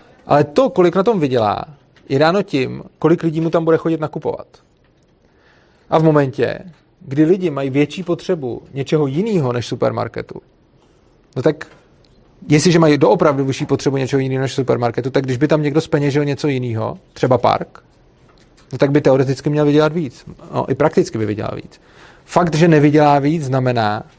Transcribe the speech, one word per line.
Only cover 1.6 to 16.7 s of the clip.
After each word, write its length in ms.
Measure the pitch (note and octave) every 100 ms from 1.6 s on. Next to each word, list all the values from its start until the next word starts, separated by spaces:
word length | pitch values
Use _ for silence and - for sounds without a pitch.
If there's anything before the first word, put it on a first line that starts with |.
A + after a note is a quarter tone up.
| - - _ _ -
je 100 | C3+
dáno 240 | D#3 F#3+
tím, 400 | G3+ C#3+ B2 C3 - _
kolik 240 | D#3 E3+
lidí 180 | E3 D#3+
mu 100 | E3
tam 140 | E3+
bude 120 | E3 D#3+
chodit 240 | E3+ D#3+
nakupovat. 460 | D3+ E3 C3 - - _ _ _ _ _ _ _ _ _ _ _ _ _ _
A 80 | D#3+
v 40 |
momentě, 560 | D#3+ D3+ C#3 B2 A2+ - F#3 D#3 _ _
kdy 240 | - C3
lidi 260 | D#3 G3 F3+
mají 200 | C#3 C#3
větší 320 | C3+ D3 F#3+
potřebu 600 | F3 E3+ - F3+ C3 A2+ -
něčeho 320 | C3+ C3 D#3 C#3+
jiného 460 | C#3 A3 G3 B2+
než 140 | A#2+ A2+
supermarketu, 720 | B2 B2 A2+ A2+ - - - - _ _ _ _ _ _ _ _ -
no 60 |
tak 240 | C#3+ D3+ - - _ _ _ _ _ _ -
jestliže 300 | D3+ F3 E3+
mají 200 | E3 C#3+
doopravdy 440 | E3 G#3 E3 C#3
vyšší 240 | C3+ C3 C#3+
potřebu 300 | C#3 - C3+
něčeho 240 | C3 C#3
jiného 220 | C3+ C3
než 120 | C3
supermarketu, 560 | - B2+ B2 A#2+ A2 B2+
tak 140 | C#3+
když 120 | C3+ B2
by 120 | D3
tam 140 | D#3
někdo 180 | D3 C#3+
zpeněžil 440 | D#3 D3+ C#3+ C#3
něco 240 | C#3+ C#3 D3+
jiného, 500 | C3+ B2